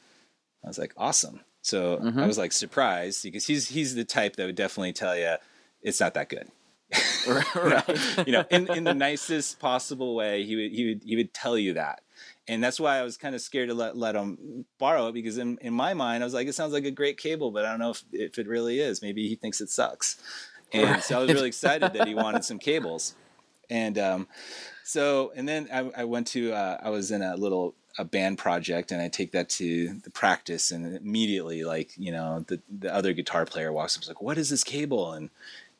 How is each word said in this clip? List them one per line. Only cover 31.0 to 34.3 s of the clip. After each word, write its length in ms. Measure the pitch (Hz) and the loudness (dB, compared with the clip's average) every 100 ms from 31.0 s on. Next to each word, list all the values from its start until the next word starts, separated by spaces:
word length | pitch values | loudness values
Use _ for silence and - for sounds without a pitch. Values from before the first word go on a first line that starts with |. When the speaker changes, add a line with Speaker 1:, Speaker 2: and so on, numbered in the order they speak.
| 104 110 110 98 82 82 | -2 2 2 2 -2 -4
Speaker 1:
like, 280 | 82 80 78 - | -2 -2 -4 -6
you 160 | 92 | -6
know, 320 | 82 82 82 82 | -4 -2 -4 -4
the, 120 | 87 - | -6 -6
the 240 | 101 95 | -8 -2
other 180 | 95 95 | 0 2
guitar 320 | 87 85 82 80 | 0 0 0 0
player 260 | - 80 | -2 -2
walks 220 | 76 82 - | 0 -2 -2
up 40 | |
and 40 | |
is 40 | - | -6
like, 120 | 80 | -8
"What 160 | 107 | -4